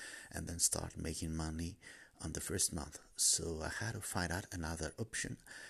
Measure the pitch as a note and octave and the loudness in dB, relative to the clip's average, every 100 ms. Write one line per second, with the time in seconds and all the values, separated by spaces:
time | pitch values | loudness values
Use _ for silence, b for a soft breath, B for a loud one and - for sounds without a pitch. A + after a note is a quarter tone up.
0 | B B B E2 E2 E2+ - E2 E2 E2 | B B B -4 -2 4 4 4 -2 -2
1 | D#2+ D#2+ E2 D#2+ D#2+ D#2+ E2+ - B B | -2 0 0 0 0 0 -2 -4 B B
2 | B - D#2+ E2 - F#2+ - E2+ C#2+ - | B -8 -4 -2 0 2 2 2 -4 -8
3 | - - - - E2 D#2+ D#2 - - G2+ | -12 4 6 6 2 0 0 0 -2 -2
4 | - G2 E2+ F2 - F2 D#2+ D#2+ D#2 - | -2 0 2 2 -2 -4 -2 0 -2 -2
5 | A2 - - - B B | -4 -2 -2 -4 B B